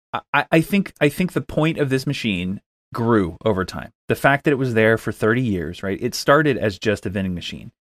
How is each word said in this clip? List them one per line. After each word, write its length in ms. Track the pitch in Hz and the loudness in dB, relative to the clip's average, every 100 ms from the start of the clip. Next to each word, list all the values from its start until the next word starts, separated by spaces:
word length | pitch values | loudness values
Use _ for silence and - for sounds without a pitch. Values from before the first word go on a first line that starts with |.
| _ | _
I, 60 | - - | -12 -2
I, 140 | 143 - | -2 2
I 80 | 165 | 2
think, 320 | 160 202 - - | 2 0 -2 0
I 80 | 147 | 0
think 220 | - 185 | 2 -2
the 80 | 151 | -4
point 380 | - - 156 165 | -4 0 0 0
of 100 | 143 | 0
this 160 | 131 139 | 0 -2
machine 540 | 135 117 92 90 101 - _ _ | -4 -2 -2 -4 -8 -12 _ _
grew 420 | - 117 113 87 - | -4 2 2 2 -2
over 200 | 110 95 | -2 0
time. 280 | 90 80 64 _ - | -2 -8 -14 _ -6
The 60 | 120 | 0
fact 280 | 143 139 | 2 2
that 60 | - | 2
it 60 | 135 | 0
was 140 | 131 | 2
there 240 | 110 110 113 | 4 4 4
for 160 | - | -2
thirty 300 | - 110 120 | -2 0 2
years, 400 | 127 92 78 87 | 0 -2 -4 -6
right? 160 | 98 98 | -6 -4
It 140 | 123 | -4
started 420 | - - 143 151 117 | -2 2 4 4 0
as 220 | 107 95 | -2 -2
just 260 | 110 101 | -2 -2
a 60 | 104 | -4
vending 240 | 98 95 | -4 -4
machine. 360 | 87 - 80 123 - | -6 -10 -14 -16 -20